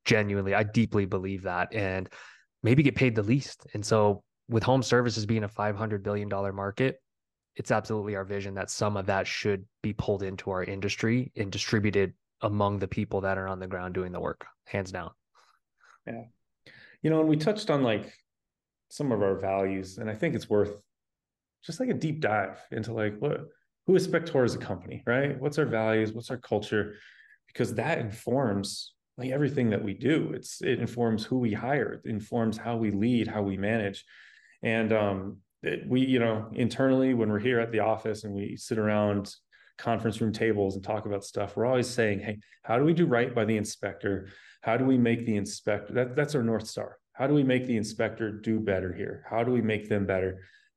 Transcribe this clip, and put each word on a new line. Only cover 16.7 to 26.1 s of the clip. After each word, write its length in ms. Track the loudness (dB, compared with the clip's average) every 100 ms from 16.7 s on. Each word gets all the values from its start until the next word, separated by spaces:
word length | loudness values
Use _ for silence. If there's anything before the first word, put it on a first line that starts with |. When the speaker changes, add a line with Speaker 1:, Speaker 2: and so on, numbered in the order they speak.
| -20 -20 -4
Speaker 2:
You 60 | 0
know, 120 | 2
and 80 | 4
we 60 | 4
touched 340 | 2 0 0
on, 120 | 2
like, 300 | 2 0 -2 -16 _ _ _ _ _ _ _
some 200 | -6 0
of 120 | 2
our 140 | 2 2
values, 600 | 0 0 0 -2 -6 -8
and 140 | -8
I 40 | -2
think 200 | -2 -2
it's 160 | 0
worth 260 | 2 2 -2 _ _ _ _ _ _ _ _ -12
just, 160 | -4
like, 80 | -2
a 60 | 0
deep 260 | -2 -2
dive 380 | 0 0 -2 -6 -10
into, 220 | -6 -4
like, 240 | -2 -2 -2
what, 260 | -2 -4 -6 _ _ _ 4
who 100 | 4
is 100 | 4
Spectora 380 | -2 0 2 2
as 100 | 2
a 40 |
company, 440 | -6 -8 -8 -8 0
right? 340 | 2 2 0
What's 180 | -4 0
our 60 | 0
values? 480 | 2 2 2 2